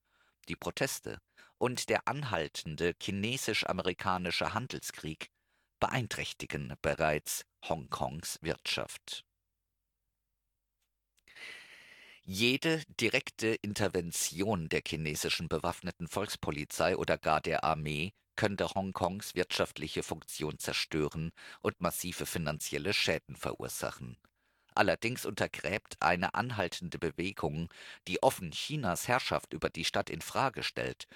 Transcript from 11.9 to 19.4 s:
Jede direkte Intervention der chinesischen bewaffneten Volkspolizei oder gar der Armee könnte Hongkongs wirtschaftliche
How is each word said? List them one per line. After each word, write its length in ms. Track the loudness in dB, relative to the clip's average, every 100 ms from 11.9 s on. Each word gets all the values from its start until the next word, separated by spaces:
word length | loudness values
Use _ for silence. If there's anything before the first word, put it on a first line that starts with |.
| -20 -20 -18
Jede 580 | -6 2 4 6 4 2 -2 2
direkte 540 | 4 4 2 -2 0
Intervention 1120 | 2 0 2 2 2 0 -2 -2 0 0 2 2
der 140 | 0 0
chinesischen 640 | -2 -2 0 0 0 0
bewaffneten 600 | 0 0 -2 -6 -6 -2
Volkspolizei 920 | -2 -2 -2 -2 -2 -2 2 4 4
oder 180 | 2 2
gar 240 | 4 4
der 240 | 4 2
Armee 480 | 2 2 0 -2 -2 -6 _ 0
könnte 320 | 2 2 0
Hongkongs 640 | 0 -2 0 0 0 -4
wirtschaftliche 680 | -2